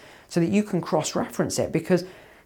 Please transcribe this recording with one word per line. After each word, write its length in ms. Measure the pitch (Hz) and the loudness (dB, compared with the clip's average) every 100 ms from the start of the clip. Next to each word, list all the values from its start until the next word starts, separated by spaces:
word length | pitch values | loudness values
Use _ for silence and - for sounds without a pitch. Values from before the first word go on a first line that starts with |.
| - - - | -16 -20 -4
so 120 | 175 | 0
that 100 | 170 | 2
you 120 | 202 | 2
can 200 | 208 175 | 2 -2
cross-reference 760 | - 160 156 - - - 165 - | 0 0 0 -2 -4 -2 -2 0
it, 140 | - | 0
because 340 | 165 - 180 180 - - - | -2 2 0 0 -12 -20 -20